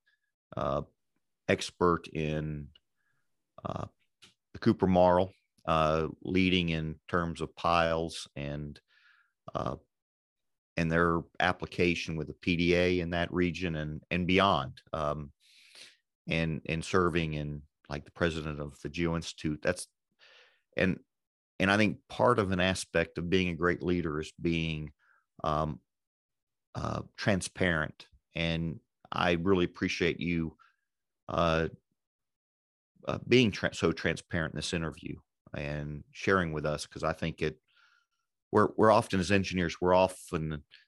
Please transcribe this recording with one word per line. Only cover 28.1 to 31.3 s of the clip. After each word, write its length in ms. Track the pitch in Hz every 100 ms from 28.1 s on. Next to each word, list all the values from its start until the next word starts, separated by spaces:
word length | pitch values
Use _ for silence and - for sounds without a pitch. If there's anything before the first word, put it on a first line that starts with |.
| - _
And 440 | 82 82 82 82 - _ _ -
I 220 | - 90
really 320 | 85 87 95
appreciate 560 | 87 - 92 - 87 -
you, 360 | 85 85 80 - _ _ _ _ _ _ -